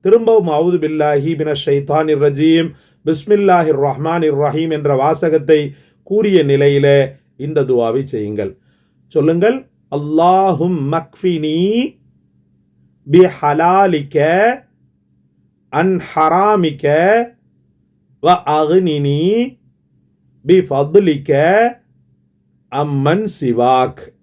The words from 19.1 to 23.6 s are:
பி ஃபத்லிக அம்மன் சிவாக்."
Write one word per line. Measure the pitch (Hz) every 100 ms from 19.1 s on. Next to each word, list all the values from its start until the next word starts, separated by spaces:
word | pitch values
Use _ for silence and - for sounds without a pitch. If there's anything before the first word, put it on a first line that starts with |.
| 143 170 220 247 - _ _ _ _ _ _ _ _ 139
பி | 180
ஃபத்லிக | 175 139 143 175 190 143 143 143 160 196 233 240 _ _ _ _ _ _ _ _ _
அம்மன் | 131 147 139 139 180 214 -
சிவாக்." | 131 117